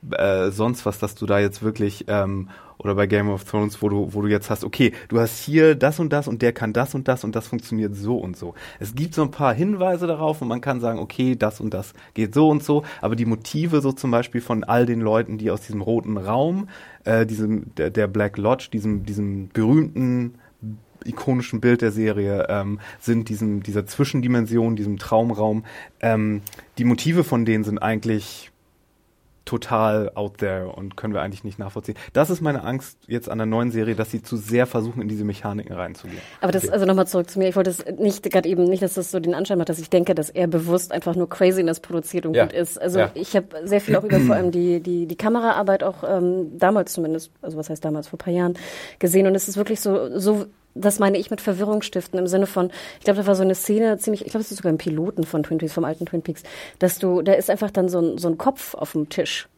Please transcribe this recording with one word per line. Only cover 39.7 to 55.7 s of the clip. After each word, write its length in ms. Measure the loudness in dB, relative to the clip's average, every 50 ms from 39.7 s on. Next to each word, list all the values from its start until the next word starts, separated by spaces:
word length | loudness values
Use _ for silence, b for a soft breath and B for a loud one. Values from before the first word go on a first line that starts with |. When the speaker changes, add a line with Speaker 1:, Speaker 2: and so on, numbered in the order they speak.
| -2 -6
Speaker 2:
ich 100 | -2 2
denke, 260 | 2 4 4 4 2
dass 140 | 0 0 -4
er 180 | 0 0 0 2
bewusst 460 | 2 0 2 2 0 0 0 -2 -6
einfach 220 | -4 -2 -2 0 0
nur 100 | -2 -2
Craziness 540 | 0 4 4 4 4 4 2 2 0 -2
produziert 440 | -6 -6 -4 -4 -4 -2 -6 -4 -2
und 100 | 2 4
Speaker 3:
Ja. 100 | 4 4
Speaker 2:
gut 80 | 4 2
ist. 280 | -2 -2 -2 -4 -4
Also 180 | -4 0 2 2
Speaker 3:
Ja. 120 | 2 2 0
Speaker 2:
ich 200 | -8 -8 0 0
habe 120 | 0 0 0 -10 -10 -4 0
sehr 140 | 0 0
viel 160 | 2 4 2 2
auch 80 | 4
über 120 | 4 4 4
vor 140 | 6 6 4
allem 160 | 4 2 2
die, 280 | 2 2 2 4 2 2
die, 280 | 0 -2 -2 -2 -2 -4
die 80 | -6 -2
Kameraarbeit 640 | 0 0 2 2 2 2 2 2 4 2 2 2 2
auch, 220 | -2 -4 -4 -2 0
ähm, 500 | 0 2 2 2 0 0 -4 -6 -2 2
damals 360 | 4 4 4 4 0 0 -4
zumindest, 360 | -4 -2 -2 -2 -4 -6 -10 _ _
also 160 | -12 -10 -8 -8
was 120 | -6 -6
heißt 140 | -8 -6 -4
damals, 240 | -4 -4 -4 -6 -8
vor 120 | -12 -8
ein 20 | -4
paar 100 | -2 0
Jahren 200 | 2 2 0 -2 -4 B B B B B B B B
gesehen 280 | 0 4 6 6 6 6
und 80 | 4
es 140 | 2 0 -2
ist 80 | -2 -2
wirklich 240 | -2 -2 -2 -2
so, 360 | 0 0 0 0 0 -2 -4 0
so 260 | 2 2 2 2 0 -6 -12 _ _ _ _
das 220 | 0 2 2 2 4
meine 180 | 2 2 4 2
ich 100 | -2 -4
mit 100 | -6 -4
Verwirrung 400 | -2 -2 -2 0 0 0 0 -2 -2
stiften 340 | -2 -6 -6 -6 -4 -4 -2
im 80 | -2 2
Sinne 200 | 2 2 2 2
von, 240 | 2 0 0 0 B B B B B B
ich 40 | B
glaube, 140 | 2 2 2
da 60 | 4 2
war 80 | 4
so 80 | 4 4
eine 100 | 2 2
Szene 420 | 0 0 0 2 4 4 2 2 0
ziemlich, 260 | 0 -2 -2 -2 -4
ich 60 | -6
glaube, 100 | -4 -6 -4
es 60 | -4
ist 60 | -8 -4
sogar 140 | 0 0
im 60 | 0 0
Piloten 440 | 0 -2 -2 -2 -2 -2 -2 -2 -4
von 200 | -2 0 -2 -2
Twin 160 | 0 -2 -2
Peaks, 140 | -2 -2